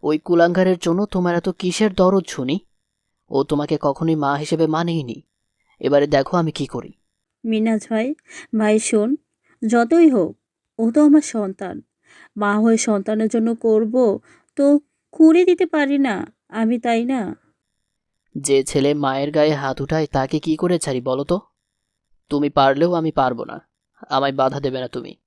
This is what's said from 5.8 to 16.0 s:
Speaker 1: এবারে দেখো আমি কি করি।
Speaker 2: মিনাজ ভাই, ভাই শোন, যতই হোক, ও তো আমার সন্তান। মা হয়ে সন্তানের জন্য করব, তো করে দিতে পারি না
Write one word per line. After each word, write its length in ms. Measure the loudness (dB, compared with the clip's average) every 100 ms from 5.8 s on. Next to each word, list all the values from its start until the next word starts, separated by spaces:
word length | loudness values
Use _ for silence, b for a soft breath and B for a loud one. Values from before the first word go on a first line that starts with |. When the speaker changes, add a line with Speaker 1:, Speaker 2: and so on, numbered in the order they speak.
Speaker 1:
এবারে 260 | 2 2 4
দেখো 300 | 0 0 0
আমি 140 | -2
কি 140 | -4 -8
করি। 280 | -8 -14 -20 _ _ _ _ -4
Speaker 2:
মিনাজ 420 | -2 0 -2 -2
ভাই, 260 | -4 -4 -6 B B B -2
ভাই 200 | 2 2
শোন, 360 | 2 0 0 -4 _ _ _ _ 0
যতই 420 | 2 4 6 6
হোক, 280 | 4 0 -4 _ _ _ -4
ও 120 | 0
তো 140 | 4 6
আমার 160 | 6
সন্তান। 600 | 4 -6 -6 -8 -12 -12 -18 _ b b b -4
মা 220 | 0 2
হয়ে 180 | 4 2
সন্তানের 500 | 2 -2 -2 -2 0
জন্য 280 | 0 -2 -2
করব, 640 | 0 2 2 2 2 0 b b b 0
তো 240 | 2 2 _ _ _
করে 340 | 4 6 6 4
দিতে 200 | 2 0
পারি 320 | -2 0
না 360 | 0